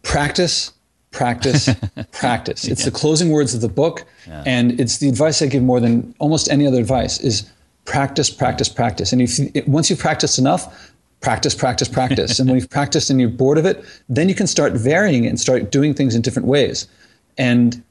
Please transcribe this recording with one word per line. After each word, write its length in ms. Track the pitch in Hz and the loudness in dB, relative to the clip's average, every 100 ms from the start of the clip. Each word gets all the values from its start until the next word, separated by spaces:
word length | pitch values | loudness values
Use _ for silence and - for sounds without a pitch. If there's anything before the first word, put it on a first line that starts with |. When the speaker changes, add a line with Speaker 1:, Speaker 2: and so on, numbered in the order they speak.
Speaker 1:
Practice, 680 | - 147 143 - 175 - - - _ _ _ | -4 -2 0 0 -2 -2 -6 -14 _ _ _
practice, 580 | - 123 120 135 131 - - 104 | -4 -4 -2 0 0 0 -2 -4
Speaker 2:
<laughs> 200 | - 110 | -10 -14
Speaker 1:
practice. 520 | - 123 117 - - | -6 -2 -2 -4 -6
It's 160 | 117 - | -6 -4
Speaker 2:
Yeah. 40 | 127 | -4
Speaker 1:
the 40 | |
closing 380 | - 151 156 170 | 0 0 2 2
words 220 | 151 131 | 2 0
of 60 | 117 | -2
the 80 | 110 | -2
book, 360 | 87 165 160 - _ - | 0 0 -2 -12 _ -18
Speaker 2:
Yeah. 160 | 76 135 | -8 -2
Speaker 1:
and 320 | 123 120 120 | 2 2 2
it's 180 | 117 - | -2 0
the 100 | 143 | 0
advice 340 | 120 156 147 | 2 0 0
I 40 | 143 | 0
give 160 | 131 | 2
more 180 | 127 127 | 2 2
than 340 | 120 117 - - | 2 2 -2 -4
almost 300 | 147 156 - | -2 0 0
any 160 | 143 143 | 2 2
other 120 | 127 | 2
advice 400 | 107 127 98 - | 2 0 -2 -2
is 240 | 131 104 - _ _ _ | -2 -2 -6 _ _ _
practice, 460 | - 139 135 - 135 | -6 -2 -2 -2 -4
practice, 380 | - 123 - 123 | -2 -2 -2 -4
practice. 440 | - 117 - 98 | -2 -2 -2 0
And 80 | 127 | 2
if 180 | 123 - 135 | 2 0 -2
it, 140 | - - | -2 0
once 220 | 151 156 | 0 0
you've 80 | 175 | 0
practiced 400 | 160 156 147 - | -2 0 0 0
enough, 520 | 135 175 - - - _ _ _ | 2 0 -4 -18 -20 _ _ _
practice, 340 | 127 113 147 | -2 0 -2
practice, 320 | - 127 117 127 | 0 -2 -2 -2
practice. 500 | - 127 123 - - | 0 0 0 0 0
And 100 | 131 | 2
when 100 | 127 | 2
you've 120 | 123 | 0
practiced 400 | 139 139 - - | -2 0 0 2
and 100 | 131 | 2
you're 80 | 117 | 2
bored 300 | 117 131 156 | 2 2 4
of 80 | 185 | 2
it, 180 | - - - - | -2 -8 -16 -4
then 200 | 127 185 | 0 0
you 40 | |
can 120 | 185 190 | 2 0
start 260 | - 143 | 0 0
varying 520 | 117 127 170 208 127 | 0 2 2 2 2
it 40 | 117 | 0
and 100 | 120 | -2
start 300 | - 127 104 | 0 0 0
doing 220 | 139 147 | 0 2
things 200 | 139 135 | 2 0
in 80 | 117 | 0
different 260 | 123 - 117 | -2 -2 0
ways. 380 | 143 117 - - _ _ _ _ - | 2 2 -2 -10 _ _ _ _ -2
And 460 | 123 120 120 120 - | 2 4 2 0 -8